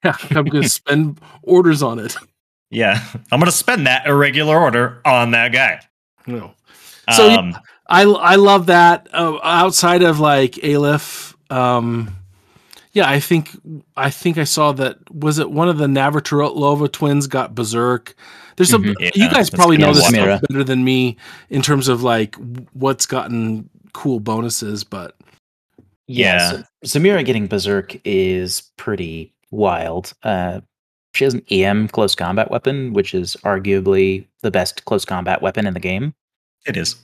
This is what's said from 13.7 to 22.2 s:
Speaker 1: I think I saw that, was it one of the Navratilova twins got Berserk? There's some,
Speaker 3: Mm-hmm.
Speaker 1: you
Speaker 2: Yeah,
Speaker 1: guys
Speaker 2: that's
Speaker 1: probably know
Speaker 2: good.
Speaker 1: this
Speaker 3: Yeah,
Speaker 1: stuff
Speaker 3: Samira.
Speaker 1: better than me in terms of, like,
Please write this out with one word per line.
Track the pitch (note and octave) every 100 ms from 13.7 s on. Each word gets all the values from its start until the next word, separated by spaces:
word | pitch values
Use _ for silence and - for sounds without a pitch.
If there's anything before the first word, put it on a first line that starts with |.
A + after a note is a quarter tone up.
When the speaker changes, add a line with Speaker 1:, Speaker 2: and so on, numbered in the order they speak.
| D#3 _ -
Speaker 1:
I | C#3
think | C#3+ F3+ E3
I |
saw | D3 - D3+
that, | C3+ C3 - _
was | D#3+ D3+ D3+
it | C3+
one | C#3+ E3+
of | D#3+
the | D3
Navratilova | C#3 C#3 D3 C#3+ D3 D3 D3+ C#3+ D3 D3
twins | - D3+ C#3+ C#3
got | C3 A#2+
Berserk? | A2 A2 A#2 B2 B2 - _ - - - -
There's | F3+
some, | A3+
Speaker 3:
Mm-hmm. | G3+ G3+
Speaker 1:
you | F3+ -
Speaker 2:
Yeah, | A#3
Speaker 1:
guys | C#4
Speaker 2:
that's | F#3+
Speaker 1:
probably | F3+ F3 D#3
know | D3+
Speaker 2:
good. | D3
Speaker 1:
this |
Speaker 3:
Yeah, | C#3
Speaker 1:
stuff | A#2 G2 G2+
Speaker 3:
Samira. | C#3+
Speaker 1:
better | C#3
than | C3 C3
me | B2+ C3 B2+ A2+ - - _
in | C#3
terms | C3 D3 C3
of, | B2
like, | B2 A#2